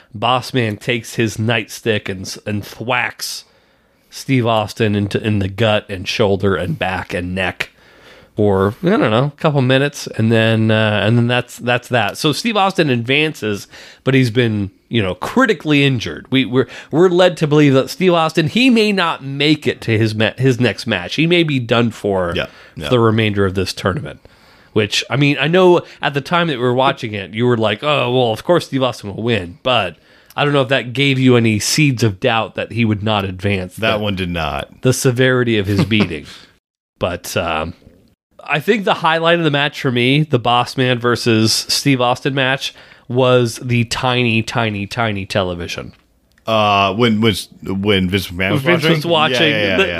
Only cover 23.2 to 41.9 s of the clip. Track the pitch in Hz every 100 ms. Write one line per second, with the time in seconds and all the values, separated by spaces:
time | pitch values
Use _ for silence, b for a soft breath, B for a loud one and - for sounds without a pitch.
23.2 | 107 101 98 95 92 - 101 87 76 71
24.2 | - b b b b - 107 - - 123
25.2 | 143 139 143 180 180 170 - B 147 143
26.2 | 135 175 170 127 123 123 131 135 120 104
27.2 | 92 110 123 120 107 104 147 143 123 127
28.2 | 123 107 - 175 - 135 127 117 104 90
29.2 | 113 110 87 87 127 123 92 80 b b
30.2 | b - 147 143 127 135 120 120 139 131
31.2 | 131 123 113 107 - - 147 123 117 95
32.2 | 127 113 101 - 95 110 113 104 104 107
33.2 | 95 92 101 98 90 - 110 107 104 95
34.2 | 90 87 76 71 - - 127 123 135 120
35.2 | 127 127 120 110 98 101 98 107 90 78
36.2 | 73 - - _ _ _ _ - 95 90
37.2 | - - 85 80 82 - - _ _ _
38.2 | _ - - 147 170 226 196 190 165 165
39.2 | 165 175 160 143 147 - 139 123 123 139
40.2 | 151 127 113 120 120 - 127 123 120 117
41.2 | - 110 110 - - - 143